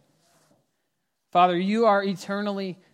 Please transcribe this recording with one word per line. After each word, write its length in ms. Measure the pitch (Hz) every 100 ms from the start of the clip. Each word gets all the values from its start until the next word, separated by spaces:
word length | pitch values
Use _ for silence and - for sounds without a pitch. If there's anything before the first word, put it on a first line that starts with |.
| _ _ _ _ _ _ _ _ _ _ _ _ _
Father, 260 | 175 180 175
you 280 | 190 220 226
are 180 | 202
eternally 760 | 196 185 - 202 208 196 190 170 _